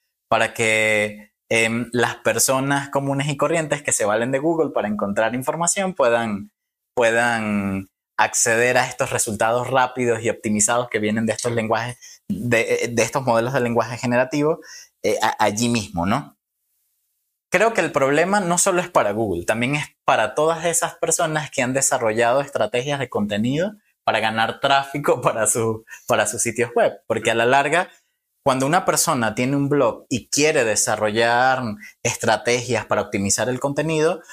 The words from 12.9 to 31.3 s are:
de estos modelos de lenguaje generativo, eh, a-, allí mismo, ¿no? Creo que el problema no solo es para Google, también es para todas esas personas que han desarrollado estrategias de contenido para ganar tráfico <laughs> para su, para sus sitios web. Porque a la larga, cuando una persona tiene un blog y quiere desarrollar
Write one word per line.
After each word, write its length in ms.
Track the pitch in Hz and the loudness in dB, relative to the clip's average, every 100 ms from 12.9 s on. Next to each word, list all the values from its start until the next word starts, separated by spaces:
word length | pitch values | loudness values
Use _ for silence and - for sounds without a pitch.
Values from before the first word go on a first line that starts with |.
de 100 | 117 | 0
estos 220 | 123 147 | 0 0
modelos 300 | 127 113 117 | 2 2 2
de 60 | 135 | 0
lenguaje 360 | 120 117 110 120 | 0 0 -2 -4
generativo, 640 | 123 120 127 147 147 165 - - - _ | 0 0 0 0 0 0 -6 -20 -20 _
eh, 140 | - 107 | -2 0
a-, 140 | 110 - | -2 0
allí 300 | 107 104 120 | 0 2 0
mismo, 380 | 120 101 85 87 | 0 -2 -4 -2
¿no? 300 | 123 - _ _ _ _ _ _ _ _ _ _ _ _ | -2 -4 _ _ _ _ _ _ _ _ _ _ _ _
Creo 220 | 180 220 | 2 4
que 80 | 220 | 2
el 120 | 160 | 0
problema 480 | 147 135 147 175 208 | 2 2 4 2 2
no 180 | 180 175 | 2 2
solo 240 | 196 180 | 2 0
es 80 | 175 | 0
para 220 | 160 107 | 0 2
Google, 320 | 104 110 87 | 0 -2 -2
también 320 | 87 113 123 147 | -2 -2 0 -2
es 100 | 135 _ | -6 _
para 300 | - 127 110 | 0 2 2
todas 320 | - 156 165 170 | 0 0 0 -2
esas 300 | 165 160 - | -2 -4 -4
personas 540 | 160 156 165 156 147 | -2 0 0 -2 -4
que 120 | - | -2
han 100 | 123 | 0
desarrollado 720 | 131 131 135 117 110 117 131 | 0 0 0 0 2 2 2
estrategias 560 | 139 - 107 123 135 143 | 0 -2 -2 -2 -2 -4
de 100 | 127 | -2
contenido 640 | 113 104 104 117 147 190 214 _ _ | -2 -2 0 0 0 -2 -6 _ _
para 160 | - 110 | -2 0
ganar 400 | 110 110 113 107 | 0 0 -2 0
tráfico 600 | 139 139 135 147 147 139 | 2 2 0 -4 0 2
<laughs> 20 | |
para 240 | 151 113 107 | 0 0 0
su, 380 | 127 113 110 - - - | 0 -2 -4 -10 -20 -2
para 200 | 117 104 | 0 0
sus 160 | 113 | -2
sitios 300 | 117 113 117 | -4 -2 -2
web. 260 | 240 170 - _ | 2 0 0 _
Porque 240 | 113 110 | -2 0
a 40 | |
la 120 | 113 120 | 2 4
larga, 420 | 139 143 165 190 _ _ _ _ _ | 4 4 0 -2 _ _ _ _ _
cuando 220 | 139 131 135 | -2 0 2
una 180 | 175 | 2
persona 500 | - 156 - 143 113 | 2 0 0 0 -2
tiene 220 | 107 127 143 | -2 -2 0
un 120 | 139 | 0
blog 360 | 143 120 - - | 2 2 0 -6
y 180 | 123 - | -6 -4
quiere 360 | - 151 151 | 0 2 4
desarrollar 1000 | 117 101 - 107 107 107 117 | 2 0 0 0 0 2 2